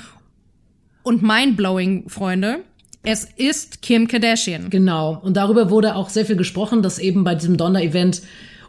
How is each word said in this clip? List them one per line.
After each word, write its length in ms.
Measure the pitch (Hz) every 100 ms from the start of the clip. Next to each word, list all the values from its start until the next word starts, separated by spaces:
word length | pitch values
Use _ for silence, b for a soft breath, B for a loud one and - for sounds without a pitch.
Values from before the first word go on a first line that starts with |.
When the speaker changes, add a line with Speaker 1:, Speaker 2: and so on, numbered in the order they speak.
| - - _ _ _ _ _ _ _ _
Speaker 1:
Und 180 | 254 233
mindblowing, 840 | 214 220 277 208 190 185 185 190 -
Freunde, 520 | - 190 185 208 311 - _ _ _
es 240 | 220 220 - -
ist 460 | 262 302 - -
Kim 260 | - 233 233
Kardashian. 600 | 240 226 226 - 160 -
Speaker 2:
Genau. 500 | 190 190 160 156 156
Und 140 | 190 196
darüber 340 | 196 226 190
wurde 260 | 214 180 175
auch 120 | 190
sehr 180 | 220 214
viel 120 | 185
gesprochen, 440 | 185 180 208 233
dass 160 | 185 -
eben 280 | 190 190 180
bei 100 | 160
diesem 220 | 175 170
Donner-Event 640 | 190 190 165 180 180 180 B B B B